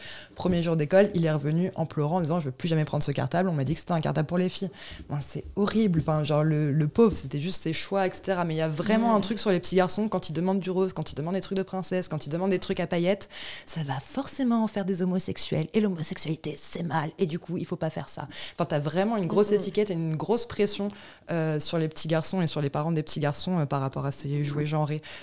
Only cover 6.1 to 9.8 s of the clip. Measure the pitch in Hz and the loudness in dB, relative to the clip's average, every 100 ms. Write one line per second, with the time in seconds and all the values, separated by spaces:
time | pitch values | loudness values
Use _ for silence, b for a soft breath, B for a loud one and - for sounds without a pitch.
6.1 | 156 147 151 156 151 151 147 147 - 226 | 0 2 2 2 2 2 2 2 4 4
7.1 | - 135 147 175 - 160 156 - 196 185 | 4 -2 -4 -2 -2 0 -2 -2 0 0
8.1 | 185 - 180 170 156 160 151 175 220 233 | -2 -2 0 0 0 0 0 2 4 6
9.1 | 208 - 214 214 180 - 180 | 4 2 0 2 2 4 4